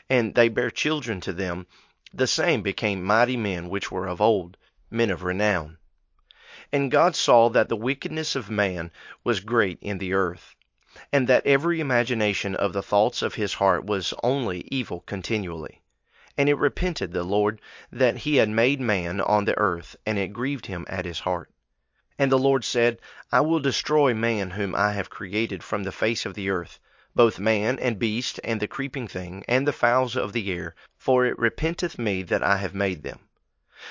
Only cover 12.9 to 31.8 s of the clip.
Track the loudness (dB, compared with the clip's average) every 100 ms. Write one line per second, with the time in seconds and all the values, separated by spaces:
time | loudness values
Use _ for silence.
12.9 | 2 2 0 -4 -2 -4 2 2 2 2
13.9 | -2 -2 -2 -2 0 -2 -4 -4 -4 -4
14.9 | -8 -6 -6 -2 -2 -2 -6 -8 -12 _
15.9 | _ _ _ _ 0 2 2 0 0 -2
16.9 | -2 -4 -2 0 2 2 0 -8 -20 -12
17.9 | 0 0 0 0 2 2 4 2 2 0
18.9 | 0 0 -2 2 2 2 0 0 -2 -8
19.9 | -10 -4 -2 -2 -4 -6 -6 -6 -8 -6
20.9 | -6 -6 -4 -2 -2 -4 _ _ _ _
21.9 | _ _ -2 2 4 4 2 0 2 2
22.9 | 0 -8 -20 0 2 2 2 0 -2 0
23.9 | 4 4 2 0 0 -2 -2 -2 0 0
24.9 | 0 -6 -8 -6 -2 -2 -4 -6 -4 -4
25.9 | -2 -2 0 -4 -4 -2 -2 -4 -14 _
26.9 | _ _ 4 4 4 0 2 0 0 -2
27.9 | -2 -2 -2 -6 -8 -6 -4 -4 -6 -8
28.9 | -6 -8 -8 -8 -8 -2 0 0 0 2
29.9 | 2 0 -2 -4 -4 -4 -4 -6 -12 -20
30.9 | _ 2 2 2 0 -2 0 -4 -2